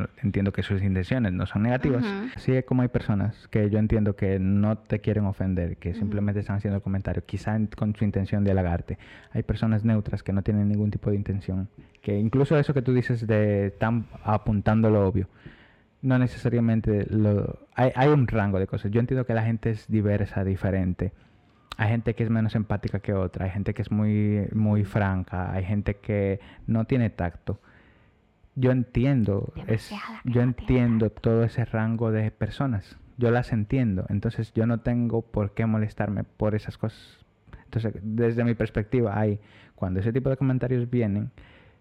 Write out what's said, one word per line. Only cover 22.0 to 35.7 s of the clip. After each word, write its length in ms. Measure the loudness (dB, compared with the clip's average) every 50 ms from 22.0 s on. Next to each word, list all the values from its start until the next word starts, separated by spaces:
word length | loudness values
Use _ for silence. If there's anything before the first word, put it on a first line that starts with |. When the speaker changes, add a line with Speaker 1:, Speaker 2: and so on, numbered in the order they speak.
| 0 -2 -2
Speaker 1:
que 100 | 0 0
es 60 | 0
menos 260 | 2 2 0 0 0
empática 440 | -2 -2 -2 -4 -4 -4 -4 -6 -4
que 140 | -4 -2 0
otra, 320 | 0 0 -2 -4 -4 -4
hay 60 | -4
gente 220 | -2 -4 -4 -4 -4
que 80 | -4 -4
es 60 | -2
muy, 580 | 0 0 2 2 2 2 2 2 2 0 0 0
muy 300 | 0 0 2 2 4 2
Speaker 2:
Ujú. 80 | 0 0
Speaker 1:
franca, 640 | 0 0 0 2 0 -2 -4 -4 -6 -6 -4 -4 -4
hay 100 | -4 -2
gente 320 | -2 -2 -2 -2 -2 -6
que 460 | -6 -4 -4 -2 0 0 0 -2 -4 -6 -16 -20 -12 -4
no 160 | -2 -2 0 0
tiene 240 | 0 0 0 0 0
tacto. 500 | -2 -2 -4 -4 -4 -8 -10 -10 -10 -10 _ -20 -20 -20 -20 _ _ _ _ _ _ _ _ _ _ _ _ _ -6
Yo 160 | 0 2 2
entiendo, 800 | 2 2 0 0 0 0 2 4 4 2 2 2 0 -2 -2 -6 -8 -10 -4
es, 240 | -2 -2 -4 -4 -8
Speaker 2:
Demasiada 320 | -12 -10 -10 -12 -14 -8 -6
que 60 | 0
Speaker 1:
yo 140 | 0 2 2
Speaker 2:
no 80 | 2 0
tiene 200 | -2 -2 0 2 4 4
Speaker 1:
entiendo 260 | 4 4 4 2 0
Speaker 2:
tacto. 120 | 0 0
Speaker 1:
todo 220 | 0 2 4 4 2
ese 200 | 2 0 -2 -4
rango 460 | -2 -2 -2 0 0 0 0 0 0
de 180 | 0 0 0 -2
personas. 640 | -2 -4 -6 -6 -2 -2 -2 0 0 -2 -4 -8 -20 -20 -20 -18 -6
Yo 140 | 0 2 2
las 200 | 2 2 0 0 0
entiendo, 520 | -2 0 0 0 0 2 2 0 0 -2 -2
entonces 440 | -2 0 0 -2 -2 -4 -6 -4 0
yo 120 | 0 2
no 140 | 2 0 0
tengo 400 | 0 -2 0 0 0 0 0 -2
por 320 | -4 -2 -2 -2 -2 -2 -2
qué 120 | -2 0
molestarme 580 | 2